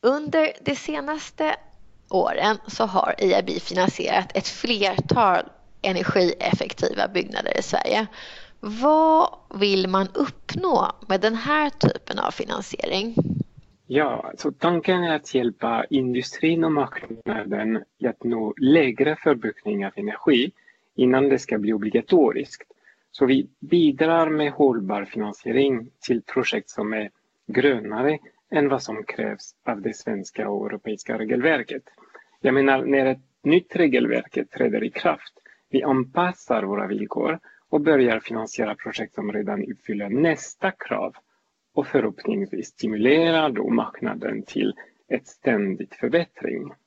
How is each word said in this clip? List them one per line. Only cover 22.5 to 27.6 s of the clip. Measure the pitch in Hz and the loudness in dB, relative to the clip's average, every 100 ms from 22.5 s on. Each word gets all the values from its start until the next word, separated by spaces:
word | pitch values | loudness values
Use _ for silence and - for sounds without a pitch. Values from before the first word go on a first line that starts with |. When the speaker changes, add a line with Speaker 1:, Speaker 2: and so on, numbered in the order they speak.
| - - _ _ _ _ | -12 -20 _ _ _ _
Speaker 2:
Så | - 131 | 0 2
vi | 135 - _ | 4 0 _
bidrar | 143 175 156 131 160 165 160 | 0 4 4 4 2 4 2
med | 151 147 | 2 -2
hållbar | 139 143 113 95 104 101 | 4 4 4 -2 -4 -4
finansiering | - 104 101 - 120 139 123 120 _ | -6 -6 -6 -2 2 2 2 -4 _
till | - 120 | -2 -2
projekt | - - 120 110 - | 0 -2 -2 -2 -6
som | - 107 | -8 -4
är | 110 104 _ _ _ - | -4 -6 _ _ _ -4
grönare | - | 2